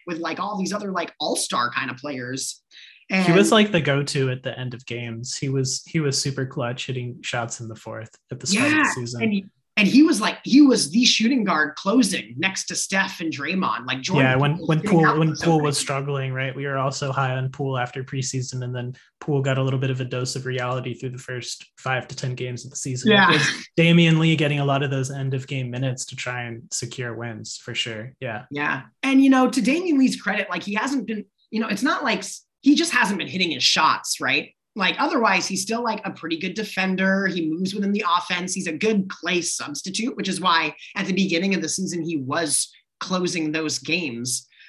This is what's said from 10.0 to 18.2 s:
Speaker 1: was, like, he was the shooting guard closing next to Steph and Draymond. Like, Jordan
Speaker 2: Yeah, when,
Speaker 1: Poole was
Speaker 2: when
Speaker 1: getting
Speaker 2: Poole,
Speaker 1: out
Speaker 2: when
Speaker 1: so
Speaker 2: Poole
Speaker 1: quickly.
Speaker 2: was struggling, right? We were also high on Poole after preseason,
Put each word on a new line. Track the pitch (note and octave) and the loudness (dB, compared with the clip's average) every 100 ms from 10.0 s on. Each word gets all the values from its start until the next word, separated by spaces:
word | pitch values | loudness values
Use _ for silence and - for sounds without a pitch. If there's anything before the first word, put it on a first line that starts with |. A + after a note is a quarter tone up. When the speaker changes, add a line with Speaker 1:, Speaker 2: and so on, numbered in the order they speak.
Speaker 1:
was, | D#4+ A3+ | 6 4
like, | F#3+ E3 - | 0 -4 4
he | B3+ | 8
was | C#4+ A#3 C#3+ | 8 6 4
the | F#3+ | 4
shooting | B3 - A3 C4+ | 4 4 2 2
guard | G3+ D#3 D3+ - | 2 2 0 -2
closing | G3 A#3+ G3+ D3 G#2+ A#2+ | 2 4 4 0 -6 -4
next | F#3 F#3+ - | -4 -4 -6
to | - | -6
Steph | - F#3+ F#3+ - | -2 0 -2 -4
and | E3 | -6
Draymond. | C3 C#3+ F#3+ C#3+ A2 B2 | -4 -4 -2 -2 -2 -4
Like, | C3 | -6
Jordan | B2+ C#3+ C3 | 0 4 6
Speaker 2:
Yeah, | C3 | 6
when, | C#3+ | 2
Speaker 1:
Poole | D#3+ | 0
was | - | 0
Speaker 2:
when | D#3 | 0
Speaker 1:
getting | G3+ F3 | 4 6
Speaker 2:
Poole, | D#3 | 6
Speaker 1:
out | D#3 | 4
Speaker 2:
when | D#3+ D3 | 2 2
Speaker 1:
so | E3 | 2
Speaker 2:
Poole | D#3+ | 4
Speaker 1:
quickly. | D3 | 2
Speaker 2:
was | C#3 | 0
struggling, | - C#3 C#3+ C#3 C3+ | -2 -4 -2 -4 -4
right? | C3 C3+ C3 | -4 -6 -6
We | C#3 | -4
were | C3+ | -2
also | C3+ C3+ C#3 | -2 -2 -4
high | C3 C3+ C3 | 0 0 0
on | C3 | -4
Poole | - C3+ C3 | -4 -4 -2
after | B2 C#3 | -4 -6
preseason, | C3 C3+ | -8 -6